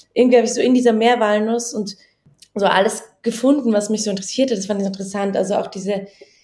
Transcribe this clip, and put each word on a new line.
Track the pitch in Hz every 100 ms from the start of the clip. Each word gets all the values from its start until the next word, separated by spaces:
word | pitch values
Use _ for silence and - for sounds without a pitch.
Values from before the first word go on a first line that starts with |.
| _
irgendwie | 226 254 247
hab |
ich | 220
so | -
in | 247
dieser | 254 240
Meerwalnuss | 220 233 240 208 208 220 233 233
und | 214 202 - _ _ _ _ _ 208
so | 190
alles | 180 214 - - _
gefunden, | 233 - 262 294 233
was | 208 208
mich | 214
so | 208
interessierte. | 196 - - 262 202
Das | 190
fand | 202
ich | 196
interessant. | 190 196 202 196 196
Also | 190 196
auch | -
diese | 196 190 190 196 - - _